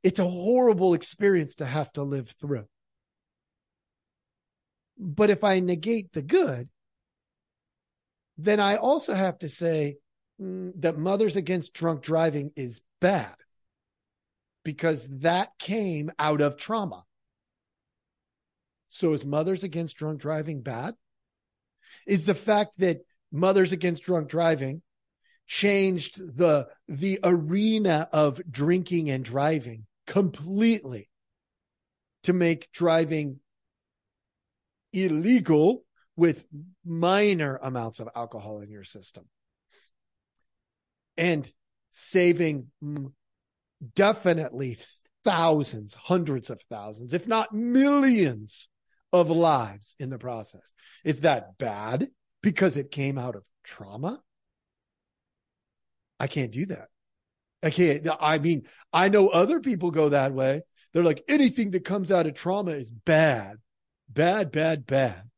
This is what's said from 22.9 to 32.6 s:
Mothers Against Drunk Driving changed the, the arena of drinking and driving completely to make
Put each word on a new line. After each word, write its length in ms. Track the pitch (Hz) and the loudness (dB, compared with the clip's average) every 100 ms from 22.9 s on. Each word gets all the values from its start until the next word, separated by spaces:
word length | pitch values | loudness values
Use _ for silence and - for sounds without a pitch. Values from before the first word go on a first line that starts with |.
| 165 _ _ _ | 0 _ _ _
Mothers 400 | 147 185 196 185 | 0 2 4 4
Against 320 | 175 180 170 | 2 -2 -4
Drunk 240 | - 175 147 | -2 -2 -2
Driving 540 | 160 165 156 135 156 _ _ _ _ _ _ _ | 0 0 0 -4 -8 _ _ _ _ _ _ _
changed 720 | - 202 202 190 180 139 - | -2 2 2 2 0 -6 -14
the, 480 | 180 123 170 147 127 - - | -16 0 4 4 0 -16 -14
the 280 | 139 196 190 | -6 -4 0
arena 840 | 190 175 156 190 214 220 202 156 160 | 2 2 2 0 2 2 2 0 0
of 300 | 156 151 123 175 | 2 2 0 -12
drinking 580 | 131 147 180 170 175 156 | -2 2 2 0 -2 -2
and 140 | 131 | -4
driving 640 | 127 131 147 160 120 113 107 _ - | -4 -2 0 -2 -6 -16 -20 _ -4
completely 1000 | 196 190 - 156 196 233 220 143 117 98 _ _ _ _ _ _ _ _ _ _ _ | 0 0 -2 -6 2 2 2 -2 -14 -16 _ _ _ _ _ _ _ _ _ _ _
to 100 | - | -2
make 360 | 180 170 165 | 2 2 0